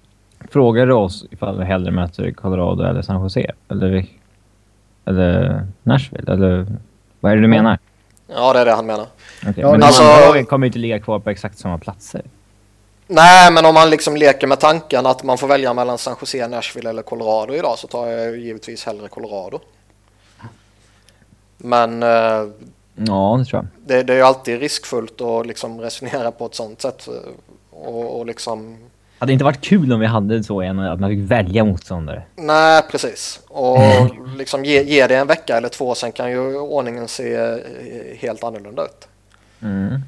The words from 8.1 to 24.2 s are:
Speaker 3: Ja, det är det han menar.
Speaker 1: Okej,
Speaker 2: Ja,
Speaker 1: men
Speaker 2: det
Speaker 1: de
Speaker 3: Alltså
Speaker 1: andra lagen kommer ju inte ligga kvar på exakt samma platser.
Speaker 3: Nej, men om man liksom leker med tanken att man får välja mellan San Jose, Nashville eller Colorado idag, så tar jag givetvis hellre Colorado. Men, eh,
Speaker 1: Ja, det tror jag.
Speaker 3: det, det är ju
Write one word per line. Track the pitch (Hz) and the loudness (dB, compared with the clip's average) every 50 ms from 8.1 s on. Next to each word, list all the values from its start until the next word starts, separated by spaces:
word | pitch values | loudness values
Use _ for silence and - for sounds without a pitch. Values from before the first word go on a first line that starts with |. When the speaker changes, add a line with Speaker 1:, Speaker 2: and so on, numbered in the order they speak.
| _ _ _ | _ _ _
Speaker 3:
Ja, | - - 117 123 131 | -12 -6 0 0 2
det | 127 123 | 4 4
är | 120 | 4
det | 117 | 4
han | 110 113 110 | 2 0 0
menar. | 110 107 104 110 - _ _ - - - - | -6 -8 -8 -10 -12 _ _ -20 -20 -20 -10
Speaker 1:
Okej, | - 104 98 | -8 -6 -4
Speaker 2:
Ja, | - - 143 | 0 2 4
Speaker 1:
men | 147 147 | 6 8
Speaker 2:
det | 147 | 8
Speaker 1:
de | |
Speaker 3:
Alltså | 147 131 - | 8 8 8
Speaker 1:
andra | 156 151 151 151 143 | 8 10 10 10 10
lagen | 147 147 139 120 | 8 6 4 0
kommer | - 143 135 131 | 0 0 0 0
ju | 120 | 0
inte | 104 120 | -2 -4
ligga | 117 117 110 104 | -4 -4 -4 -4
kvar | - 113 107 101 | -4 -4 -4 -4
på | - 107 | -4 -6
exakt | 101 - - 101 - - | -6 -6 -8 -14 -14 -10
samma | - 92 87 80 | -8 -8 -8 -8
platser. | - - 82 - - - - - - - _ _ _ _ _ _ _ _ _ _ _ _ _ _ _ | -8 -14 -16 -16 -18 -16 -14 -14 -14 -16 _ _ _ _ _ _ _ _ _ _ _ _ _ _ _
Speaker 3:
Nej, | - 175 156 165 180 185 185 180 175 | 2 6 8 10 10 12 10 10 8
men | 165 160 160 | 8 6 6
om | 160 160 | 6 8
man | 160 160 160 | 8 6 6
liksom | 156 151 - 160 147 | 4 0 0 -4 0
leker | 151 151 139 135 - 139 | 4 4 4 4 4 0
med | 135 139 - | 0 0 2
tanken | 156 156 160 165 - - 139 123 127 | 4 2 2 0 -4 -2 -2 0 0
att | 131 127 127 - | 0 -2 -2 -2
man | 131 127 123 | -4 -2 -2
får | 139 135 | 0 0
välja | 139 139 131 123 120 | 0 0 0 -2 -2
mellan | 123 123 123 120 117 | -2 -2 -4 -4 -6
San | - 135 117 - | -8 -10 -10 -10
Jose, | 139 - - 127 117 117 | -12 -10 -8 -8 -8 -8
Nashville | 123 113 - - - 123 117 113 | -8 -10 -10 -10 -14 -12 -10 -10
eller | 113 113 | -10 -10
Colorado | 110 - 123 117 113 110 110 110 107 117 139 | -10 -10 -10 -6 -4 -2 -2 -2 -4 -6 -6
idag, | 165 - 127 113 - | -6 -4 -4 -6 -6
så | - | -10
tar | - - 120 120 | -12 -10 -10 -8
jag | 117 117 113 117 117 117 120 | -8 -6 -6 -6 -8 -8 -10
givetvis | 120 117 110 107 - 120 117 110 - | -12 -14 -14 -14 -16 -18 -16 -14 -12
hellre | 117 107 104 104 98 | -12 -12 -12 -16 -18
Colorado. | - 117 117 104 104 98 90 98 131 160 _ _ _ _ _ _ _ _ _ _ _ _ _ _ _ _ 117 117 _ _ _ _ _ _ _ _ _ _ _ _ _ _ _ _ _ _ _ _ _ _ | -16 -16 -14 -12 -12 -12 -12 -12 -14 -16 _ _ _ _ _ _ _ _ _ _ _ _ _ _ _ _ -20 -20 _ _ _ _ _ _ _ _ _ _ _ _ _ _ _ _ _ _ _ _ _ _
Men, | - 123 123 120 117 113 117 117 | -4 0 2 2 2 0 -2 -2
eh, | 120 117 117 113 113 113 110 110 107 104 104 110 - - _ _ _ _ _ | 0 2 2 2 2 0 -2 -2 -4 -8 -12 -20 -20 -20 _ _ _ _ _
Speaker 1:
Ja, | - 110 110 95 98 98 101 120 131 | -8 -6 -4 -2 0 0 0 0 0
det | 123 | -2
tror | - - 104 | -4 -6 -8
jag. | - 92 _ _ - | -8 -10 _ _ -6
Speaker 3:
det, | - 127 127 | -2 0 0
det | 127 127 | 0 2
är | 127 | 2
ju | 131 | 4